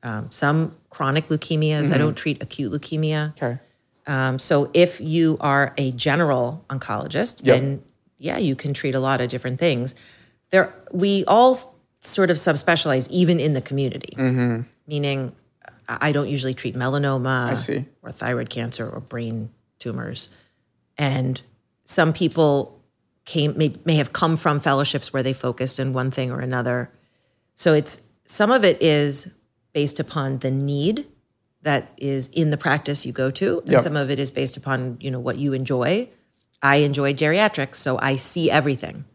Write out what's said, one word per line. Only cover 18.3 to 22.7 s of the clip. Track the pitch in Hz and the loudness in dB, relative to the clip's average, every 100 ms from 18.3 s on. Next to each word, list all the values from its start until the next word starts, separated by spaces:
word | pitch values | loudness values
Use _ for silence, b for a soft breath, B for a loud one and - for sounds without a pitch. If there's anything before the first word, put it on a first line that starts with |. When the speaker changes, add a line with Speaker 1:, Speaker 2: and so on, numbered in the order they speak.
| 123 120 | -4 -4
Speaker 1:
cancer | - 117 - 110 | -6 -8 -6 -8
or | 113 | -10
brain | - 120 117 113 110 _ _ _ | -12 -10 -6 -6 -8 _ _ _
tumors. | 123 120 120 120 - b b b b _ _ - | -10 -8 -8 -8 -10 b b b b _ _ -4
And | 196 135 131 127 - _ _ _ | -2 0 -2 -4 -8 _ _ _
some | - - 160 | -6 2 2
people | 156 165 156 156 139 135 | 2 0 4 4 4 -2